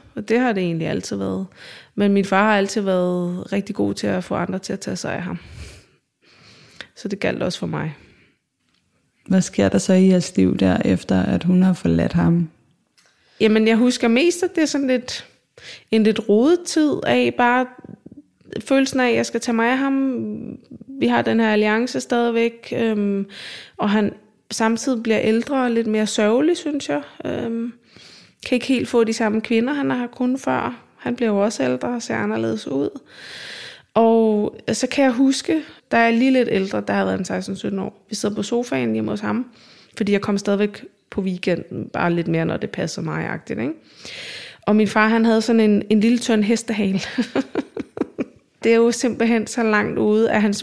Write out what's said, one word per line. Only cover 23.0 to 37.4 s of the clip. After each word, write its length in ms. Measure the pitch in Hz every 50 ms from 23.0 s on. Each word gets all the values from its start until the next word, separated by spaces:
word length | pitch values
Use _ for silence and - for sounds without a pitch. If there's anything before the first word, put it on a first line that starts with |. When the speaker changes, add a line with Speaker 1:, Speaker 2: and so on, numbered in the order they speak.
| 202 202 202 196 196 196 - - - - - - - - _ -
Speaker 1:
og 120 | - 208
han 240 | 202 214 208 - - - _ _ _ _ _ -
samtidig 520 | - - 226 220 233 226 - 277 262 226 233
bliver 160 | 226 220 214
ældre 440 | - 214 220 226 240 - 285 269 254
og 80 | 247
lidt 160 | 233 226 226 214
mere 200 | 214 214 214 208
sørgelig, 500 | - - 214 208 220 254 302 320 349 320
synes 320 | - 302 294 285 - -
jeg. 120 | 285 294 277 - - - -
Øhm, 480 | - - - 240 233 226 233 233 240 233 - _ _ _ - - - - - - _ _ _ -
kan 100 | - 262
ikke 100 | 247 - -
helt 200 | 269 240 - 233
få 160 | - 240 226
de 100 | 214 220
samme 280 | - 240 214 208 220
kvinder, 320 | 220 - 233 226 226 254 294
han 160 | 285 277 269
har 160 | 269 247 247 240
kunnet 320 | 240 - 254 247 254 262
før. 440 | - 269 262 247 - 240 247 233 - _ _ -
Han 180 | - 247 240
bliver 140 | 240 240 226
jo 60 | 208 202 196
også 200 | 220 226 - 269
ældre 240 | 254 254 254 247 240
og 140 | 247 240
ser 140 | 233 - 226
anderledes 520 | 220 208 208 220 226 - 226 226 214 - -
ud. 220 | 262 269 277 - - 277 - _ - - - - - - - - - - - - - - _ _ - 214
Og 560 | 226 226 226 226 226 220 214 208 208 - - - - - 220
så 140 | - - 247
kan 160 | - - 277
jeg 80 | 269
huske, 500 | 233 233 269 269 269 - - - 330 311 285 - - - _ -
da 60 | - 233
jeg 100 | 233 233
er 40 |
lige 200 | 226 226 254 269
lidt 180 | 262 254 240 -
ældre, 320 | - 190 190 196 208 208 202 202
der 60 | 202
har 120 | 202 196
været 140 | 190 190 190
en 60 | 190
seksten, 300 | - 185 185